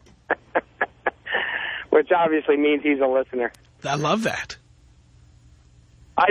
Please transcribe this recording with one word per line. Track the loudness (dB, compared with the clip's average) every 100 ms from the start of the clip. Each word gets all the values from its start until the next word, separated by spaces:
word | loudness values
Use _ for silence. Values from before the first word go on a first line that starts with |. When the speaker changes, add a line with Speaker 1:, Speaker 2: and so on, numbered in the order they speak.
| -20 -20 -6
Speaker 1:
<laughs> | -6 -4 -6 -6 _ -8 _ -8 -8 -6 -6 -4 -6 -8 -10 2
Which | 2 4 2
obviously | 2 2 2 2
means | 2 2
he's | 0 2
a | 2
listener. | 0 -2 -4 -6 -8 _ _
Speaker 2:
I | -6 -2
love | 0 0
that. | -2 -6 -10 -16 _ _ _ _ _ -20 -20 -20 -20 -20 _ -20 _ -20 -8 0
Speaker 1:
I | 4